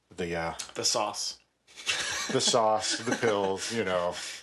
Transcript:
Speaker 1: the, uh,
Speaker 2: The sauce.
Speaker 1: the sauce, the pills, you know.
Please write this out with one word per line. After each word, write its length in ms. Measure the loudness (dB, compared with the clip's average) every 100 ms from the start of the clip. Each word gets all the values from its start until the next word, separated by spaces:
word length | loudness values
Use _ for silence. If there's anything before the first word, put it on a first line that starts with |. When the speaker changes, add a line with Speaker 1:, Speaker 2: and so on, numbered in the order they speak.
| _ -8
Speaker 1:
the, 200 | -4 -2
uh, 180 | -4 -6 -10 -2
Speaker 2:
The 100 | 0
sauce. 520 | 2 0 -4 -8 -10 _ _ _ -10 -4 -4 -2 -4 -2
Speaker 1:
the 80 | 2
sauce, 560 | 4 6 6 4 2 -2
the 160 | -2 2
pills, 540 | 2 4 2 0 -2
you 100 | -2
know. 320 | 0 2 0 -2 -8 -12